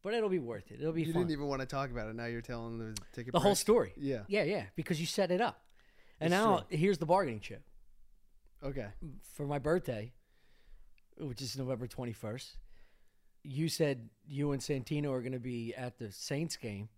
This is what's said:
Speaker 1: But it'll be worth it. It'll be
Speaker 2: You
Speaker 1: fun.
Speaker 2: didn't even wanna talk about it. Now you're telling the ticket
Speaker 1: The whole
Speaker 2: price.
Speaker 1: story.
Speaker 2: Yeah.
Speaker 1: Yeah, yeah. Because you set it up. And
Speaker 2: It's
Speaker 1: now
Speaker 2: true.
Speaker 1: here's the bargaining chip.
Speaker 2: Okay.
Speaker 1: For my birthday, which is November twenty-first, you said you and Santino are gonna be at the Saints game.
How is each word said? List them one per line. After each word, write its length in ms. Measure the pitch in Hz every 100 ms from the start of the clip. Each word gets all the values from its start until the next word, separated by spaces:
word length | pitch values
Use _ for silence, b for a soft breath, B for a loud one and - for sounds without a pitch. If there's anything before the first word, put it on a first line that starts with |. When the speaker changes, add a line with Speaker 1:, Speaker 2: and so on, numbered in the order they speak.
Speaker 1:
But 120 | 196
it'll 160 | 233 214
be 100 | 185
worth 320 | 120 107 -
it. 80 | 113
It'll 140 | 151
be 100 | 165
Speaker 2:
You 80 | 160
Speaker 1:
fun. 100 | 165
Speaker 2:
didn't 80 | 175
even 140 | 151 143
wanna 180 | 135 131
talk 260 | 139 135
about 160 | 120 110
it. 60 | 113
Now 100 | 117
you're 160 | 117
telling 360 | 117 120 117 113
the 180 | 110 107 -
ticket 200 | - 120
Speaker 1:
The 60 | 160
whole 120 | 190
Speaker 2:
price. 80 | 196
Speaker 1:
story. 340 | - 226 101 -
Speaker 2:
Yeah. 240 | 139 123 101
Speaker 1:
Yeah, 160 | 202
yeah. 200 | 160 196 101 -
Because 240 | - 156
you 60 | 165
set 240 | - 180
it 120 | 180
up. 200 | 240 - - b b b b b
And 120 | 160
Speaker 2:
It's 60 | 180
Speaker 1:
now 180 | 220 180 -
Speaker 2:
true. 80 | 151
Speaker 1:
here's 200 | 185 175
the 80 | 156
bargaining 360 | 185 160 107
chip. 220 | - 98 - - - - - - - - - -
Speaker 2:
Okay. 240 | 139 135 107 - 156 127 -
Speaker 1:
For 120 | - 143
my 140 | 147
birthday, 540 | 139 175 175 113 113 - _ _ _ - - - - - _ -
which 240 | 147 113
is 160 | 131 135
November 280 | 127 123 123
twenty-first, 680 | - 120 107 110 123 - - - - - - - _ - _
you 240 | 147 135 160
said 420 | - 151 131 113 _ -
you 280 | 139 143
and 80 | 139
Santino 500 | - 139 110 147 147
are 100 | 131
gonna 160 | 120 131
be 340 | 123 120 113 -
at 220 | 123 -
the 140 | 113
Saints 440 | - - 143 165 -
game. 320 | 117 101 107